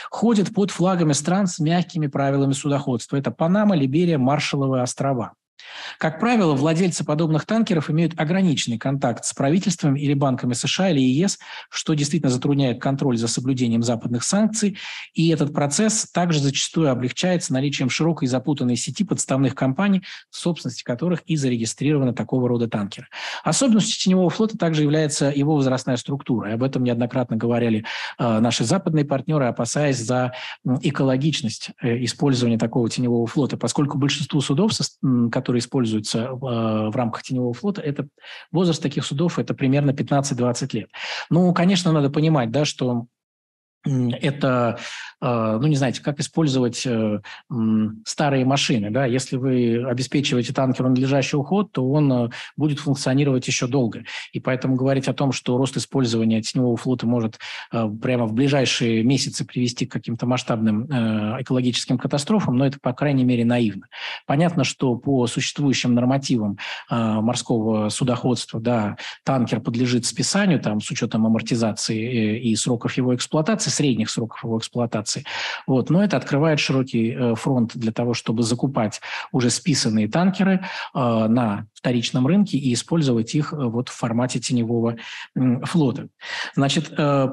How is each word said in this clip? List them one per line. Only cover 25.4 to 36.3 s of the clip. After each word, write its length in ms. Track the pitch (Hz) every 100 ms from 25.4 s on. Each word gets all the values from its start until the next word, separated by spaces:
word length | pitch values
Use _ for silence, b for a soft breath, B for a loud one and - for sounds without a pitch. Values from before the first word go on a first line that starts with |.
| 143
возрастная 420 | 151 131 127 - 123
структура. 540 | - 139 - 117 101
И 40 |
об 80 | 113
этом 220 | 135 135
неоднократно 520 | 123 117 120 131 120 113
говорили, 480 | 117 120 117 107 107 B B B
э, 200 | 120 110
наши 240 | 117 -
западные 400 | 117 185 180 156
партнёры, 420 | 143 139 127 156 123
опасаясь 520 | - 120 - 147 123
за, 340 | 113 127 127 B B B
м, 140 | - 127
экологичность, 880 | 156 139 135 131 156 139 110 - - -
э, 220 | 120 117
использования 540 | 120 - 143 123 120 113
такого 300 | 117 131 113
теневого 380 | - 123 117 113
флота, 300 | 156 123 -
поскольку 420 | 120 - 139 135
большинство 420 | 139 143 147 147
судов, 320 | 131 143 220
сос-, 240 | - - -
м, 280 | 135 123 117
которые 260 | 127 127 123
используются, 580 | - 135 113 110 104 117
э, 60 | 127